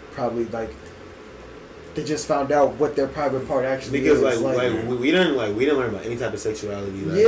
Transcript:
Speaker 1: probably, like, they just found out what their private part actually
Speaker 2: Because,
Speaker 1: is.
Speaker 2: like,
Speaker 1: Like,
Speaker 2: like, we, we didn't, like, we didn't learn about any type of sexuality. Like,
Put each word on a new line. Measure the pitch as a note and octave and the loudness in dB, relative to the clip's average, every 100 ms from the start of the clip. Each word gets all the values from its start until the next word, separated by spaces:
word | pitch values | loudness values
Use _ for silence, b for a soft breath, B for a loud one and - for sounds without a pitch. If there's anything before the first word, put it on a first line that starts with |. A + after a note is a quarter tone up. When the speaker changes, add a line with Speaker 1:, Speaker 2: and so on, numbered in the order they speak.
| - | -14
Speaker 1:
probably, | - A#2+ A#2 A2 | -6 -4 -2 -4
like, | A2+ A2 - - - - - - - - - - - - | -4 -6 -10 -18 -18 -18 -18 -18 -18 -18 -18 -18 -18 -10
they | - | -8
just | C#3 D3+ - | -4 -4 0
found | D3 C#3 | 0 2
out | D3 C3+ | 4 4
what | A2+ D3 | 4 0
their | - C3+ | 2 -2
private | D#3 C#3+ B2+ A#2 | 0 -2 -2 0
part | C#3 | 0
actually | C3 C3 B2+ C3+ | 0 -2 -2 0
Speaker 2:
Because, | C3 C3 | 4 6
Speaker 1:
is. | C3 A#2 | 4 2
Speaker 2:
like, | C3 B2+ | 2 2
Speaker 1:
Like, | B2 | 2
Speaker 2:
like, | A2+ A#2 | 0 -2
we, | B2 | 0
we | C3 | 2
didn't, | F3 F3 C3+ | 4 4 2
like, | G#2+ G#2 | 0 0
we | |
didn't | C#3 C#3 | 2 2
learn | A#2+ | 0
about | G2 G#2+ | -4 -6
any | A#2+ | -4
type | A#2 | -4
of | G2+ | -4
sexuality. | A2 G#2+ G#2 G2+ G2+ F#2+ | -4 -4 -6 -6 -8 -6
Like, | D#3 F3 | -2 6